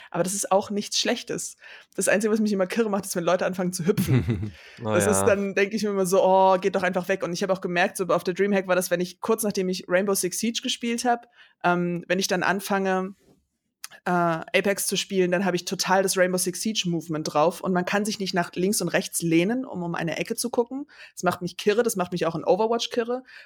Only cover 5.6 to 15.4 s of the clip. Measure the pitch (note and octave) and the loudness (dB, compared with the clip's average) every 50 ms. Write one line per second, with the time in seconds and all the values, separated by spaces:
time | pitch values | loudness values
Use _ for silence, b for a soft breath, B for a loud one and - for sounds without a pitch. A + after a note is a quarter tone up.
5.6 | G3+ G3 A3 A3+ G#3 G#3 G3+ G3 F#3+ F3 F#3 F#3+ - F#3 F#3 F#3+ F#3+ F#3+ F#3+ F#3 | 0 0 0 -2 -2 0 0 0 2 2 4 4 6 6 6 6 6 6 6 4
6.6 | F#3+ G3 F#3 F#3+ F#3 F3+ F3+ F#3+ F3 G3+ G3 F#3+ - E3 F3 - G3+ F#3 F#3+ F3+ | 2 0 0 0 0 0 -2 -2 -2 -2 -2 -2 -2 -4 -4 -2 -2 -2 -2 -2
7.6 | - F#3 F3 F3 F3+ G#3 - - F#3+ F3 D#3+ F3 - F#3+ F3 F#3+ G3 G3+ G#3 G3 | -2 -2 0 2 0 0 0 -2 0 0 0 0 0 -2 -2 0 2 2 2 2
8.6 | F#3+ F#3+ F3+ F3+ F3+ - F3+ F3 F3+ F3+ - _ - - A3 A3 A3+ G#3 G3 G3 | 2 2 2 0 2 0 0 -2 -2 -4 -6 _ -2 0 0 0 0 -2 -2 -2
9.6 | F#3+ F#3 F#3 F3+ - - F3+ F3+ G3+ G3+ G3 F#3+ - F3+ - - - A3+ A#3 - | -2 -2 -4 -4 -2 0 0 2 2 2 0 0 0 -2 -2 -2 -2 -2 -2 -4
10.6 | - B3+ - - - A#3 A#3 A#3 A#3+ B3 A#3+ A#3+ A#3+ b b b b b b b | -4 -6 -6 -4 -4 -4 -4 -2 0 0 0 -2 -4 b b b b b b b
11.6 | - F3 F3 F3 F3 F3 F3 E3+ - - F3 F#3+ F#3+ - G3 F3+ - - F3 G3 | 0 0 2 2 0 0 -2 -4 -2 -2 0 0 0 0 0 0 2 0 0 0
12.6 | - - G3+ G3 F#3+ F#3+ F#3 F#3 F#3 F#3+ G3 _ _ _ _ _ _ _ _ _ | -2 -2 -2 0 0 0 0 0 -2 -4 -8 _ _ _ _ _ _ _ _ _
13.6 | _ _ _ _ - B B B - F#3 F3+ F3 F3 E3+ E3 D#3+ - - - F#3+ | _ _ _ _ -20 B B B -4 0 0 2 2 2 0 -2 -2 -2 0 0
14.6 | F#3 G#3 G3+ G3+ - - G3+ F#3 - - G3 F#3 F#3 F3 F3+ F3 | 2 0 0 -2 -2 -2 -2 -4 -4 -2 0 2 2 2 2 2